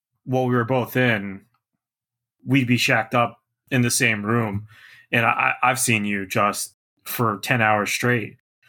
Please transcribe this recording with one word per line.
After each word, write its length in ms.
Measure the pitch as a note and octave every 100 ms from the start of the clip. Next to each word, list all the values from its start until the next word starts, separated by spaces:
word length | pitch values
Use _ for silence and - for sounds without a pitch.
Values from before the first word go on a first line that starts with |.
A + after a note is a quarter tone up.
| _ _
while 220 | - B2+ B2+
we 80 |
were 100 | B2
both 320 | A#2 C3 A2+ C3
in, 460 | B2+ A2 G2 G2 - _ _ _ _ _ _ _ _ _ B2+
we'd 220 | C3+ A#2+
be 80 | A#2+
shacked 380 | - A#2+ G#2+
up 260 | B2+ A#2 - _ _ _
in 120 | C3
the 80 | A#2+
same 340 | - A#2+ G#2+
room. 440 | G2+ A#2 A2 G2+ G#2+ - - - _
And 160 | B2 A2+
I, 280 | A#2 C3 -
I, 80 | B2
I've 100 | B2+
seen 240 | - A2
you 220 | G#2 G2+ F#2+
just 480 | A2+ G#2 G2+ - _ _ _
for 360 | - - A#2 G2+
ten 180 | - B2+
hours 300 | A2 G#2+ G2+
straight, 460 | - B2 B2 G#2+ - _ _